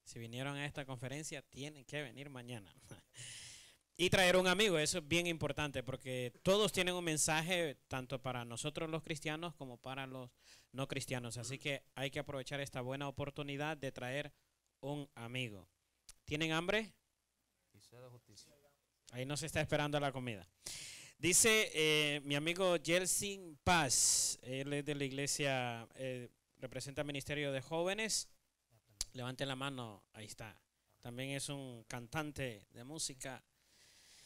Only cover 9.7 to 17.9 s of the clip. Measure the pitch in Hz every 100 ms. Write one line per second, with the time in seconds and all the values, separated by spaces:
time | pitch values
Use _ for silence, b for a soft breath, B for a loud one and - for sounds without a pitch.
9.7 | 120 127 135 135 131 123 _ B B B
10.7 | 123 135 139 - 127 120 113 113 131 151
11.7 | 139 - - 139 151 143 139 127 143 139
12.7 | 135 123 135 143 131 143 147 143 139 147
13.7 | 156 135 131 123 135 147 - _ _ _
14.7 | _ 139 147 139 - 117 127 123 101 85
15.7 | _ _ _ - - - 147 160 160 175
16.7 | 208 214 _ _ _ _ _ _ _ _
17.7 | 104 -